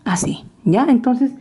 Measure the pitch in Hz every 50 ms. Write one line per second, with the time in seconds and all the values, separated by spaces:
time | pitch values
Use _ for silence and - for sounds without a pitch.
0 | - - 180 175 - - - - - - _ _ - - 170 214 277 330 262 233
1 | 240 262 247 240 277 262 - -